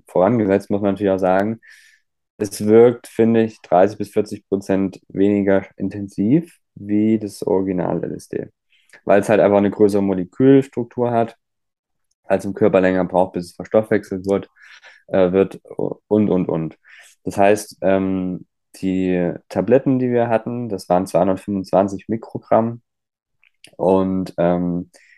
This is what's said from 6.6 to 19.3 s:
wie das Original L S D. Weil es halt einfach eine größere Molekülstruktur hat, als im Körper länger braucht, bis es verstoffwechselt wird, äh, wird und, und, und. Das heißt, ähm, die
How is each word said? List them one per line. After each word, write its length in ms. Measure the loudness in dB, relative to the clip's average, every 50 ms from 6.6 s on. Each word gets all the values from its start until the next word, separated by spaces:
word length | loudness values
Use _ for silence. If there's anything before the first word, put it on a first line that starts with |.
| _ _ -20
wie 440 | -16 -8 -4 -2 0 2 2 0 0
das 240 | -2 -6 -12 -8 -4
Original 580 | -2 -2 0 0 -2 -4 -4 -2 -4 -4 -4 -6
L 100 | -6 -10
S 160 | -12 -12 -10
D. 180 | -10 -10 -10 -12 _ _ _ _ _ _ _ _ -20 -8 -2
Weil 140 | 2 2 2
es 80 | 2 2
halt 120 | 2 4
einfach 160 | 4 4 4
eine 140 | 4 2 2
größere 300 | 2 2 2 2 2 0
Molekülstruktur 1120 | 0 -2 -2 -4 -6 -6 _ 2 4 6 6 6 4 0 -4 -10 -10 -8 -6 -4 -4 -2
hat, 240 | 0 -2 -2 -4 -6 _ _ _ _ _ _ _ _ _ _ _ _ _ _ _ _ _ _
als 220 | -4 -2 -2 -2
im 80 | -4 -2
Körper 280 | 0 2 2 4 4
länger 240 | 2 2 2 0 -2
braucht, 280 | 0 0 0 0 0 -2
bis 140 | -8 -10
es 40 | -10 -12
verstoffwechselt 720 | -16 -6 -2 0 0 0 0 -2 -2 -2 -4 -10 -6 -2
wird, 240 | -2 -2 -2 -4 -6 _ _ -20 -20 -20 -20 -20 -20 -20 _ _
äh, 240 | -4 0 2 2 2
wird 300 | 2 2 0 0 -2 -10 _ -14 -10 -8 -6 -6 -8 -10 _
und, 220 | -2 0 0 2 2
und, 180 | 0 0 -2 -2
und. 280 | -4 -4 -6 -8 -10 _ _ _ -20 -20 -20 -20 _ _ -12
Das 140 | -6 -2
heißt, 420 | 2 2 2 2 0 -2 -8 -10 -4
ähm, 640 | -2 0 0 0 0 -2 -2 -4 -4 -6 -6 -8 -12 _ _ _ _ _ -14 -8
die 520 | -4 -4 -2 -2 -2 -2 0 0 -2 -2